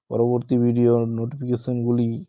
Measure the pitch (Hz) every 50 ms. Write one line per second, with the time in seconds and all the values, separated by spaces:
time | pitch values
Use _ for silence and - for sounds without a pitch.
0 | _ - 117 110 117 123 123 120 120 123 127 120 120 120 117 120 120 120 120 117
1 | 117 113 113 113 113 120 147 139 135 123 123 117 - 127 123 120 117 120 120 120
2 | 120 117 113 139 190